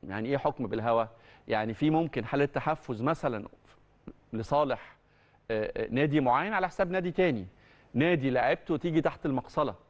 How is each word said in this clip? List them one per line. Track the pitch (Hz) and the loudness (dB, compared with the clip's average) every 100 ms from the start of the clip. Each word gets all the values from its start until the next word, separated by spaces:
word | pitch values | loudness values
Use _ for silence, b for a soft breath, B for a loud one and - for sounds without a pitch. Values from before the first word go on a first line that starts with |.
| - | -8
يعني | 98 113 | -8 -2
إيه | 139 | 0
حكم | 147 - 117 | -2 -2 -4
بالهوى؟ | 110 113 113 110 B B B - | -2 2 2 0 B B B -4
يعني | 110 110 | -2 -2
في | 110 151 | 0 2
ممكن | 156 160 - | 2 0 -4
حالة | 113 139 | -2 0
تحفز | 143 139 151 156 - 113 | 0 0 -2 -4 -4 -4
مثلًا | 127 160 147 110 - - _ - _ _ - - _ | -2 0 -2 -4 -10 -18 _ -20 _ _ -20 -20 _
لصالح، | 113 110 147 143 120 - - b b b b _ | -8 0 2 2 0 -6 -20 b b b b _
آه، | 110 107 - | -2 -2 -4
آه، | 113 | -2
نادي | 123 151 147 | 0 2 4
معين | 131 123 185 | 4 4 2
على | 214 185 | -2 -2
حساب | - 185 | -2 -2
نادي | 185 180 | 0 -2
تاني، | 165 180 120 92 - b b b | 2 2 2 -6 -16 b b b
نادي | - 160 175 135 | 0 2 4 2
لعيبته | 123 120 165 - 156 | 2 2 0 -2 -2
تيجي | 175 160 | 0 2
تحت | 156 - 160 | 0 -2 -2
المقصلة | 131 - - 139 95 _ | -2 -2 -2 -2 -4 _